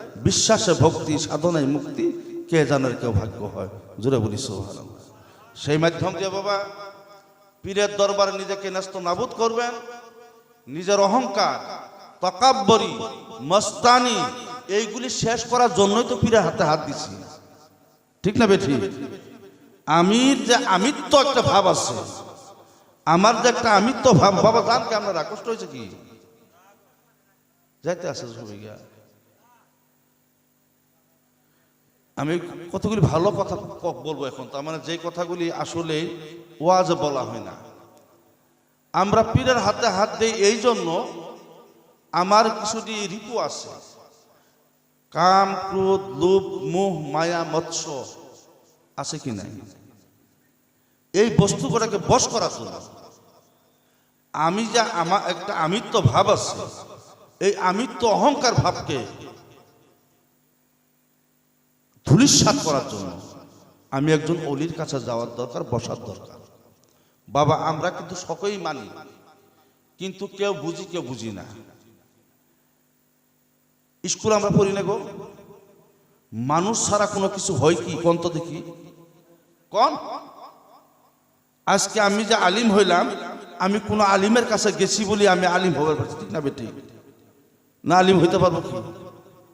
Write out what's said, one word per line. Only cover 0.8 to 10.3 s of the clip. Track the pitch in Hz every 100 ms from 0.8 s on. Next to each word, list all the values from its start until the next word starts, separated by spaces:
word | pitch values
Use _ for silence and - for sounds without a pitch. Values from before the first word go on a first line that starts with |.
| 160 - 156 147
সাধনায় | - 151 175 160 135
মুক্তি, | 147 - - - - - - -
কে | 165 139
জানের | 139 131 120
কেউ | 120
ভাগ্য | 104 107 -
হয়। | 101 101 92 - - -
জোরে | 123 127
বলি | 104 104
সুবহানাল্লাহ। | - 98 98 - - - - - - - -
সেই | - 143 151
মাধ্যম | 165 160 180
দিয়ে | 190 190
বাবা | 196 196 196 202 202 196 - - - _ _ _ _
পীরের | 185 196 202 202
দরবারে | 202 202 196
নিজেকে | 190 185 196 196
ন্যস্ত | 185 185 185
নাবুদ | 175 180 240
করবেন, | - 226 226 240 233 - - - - -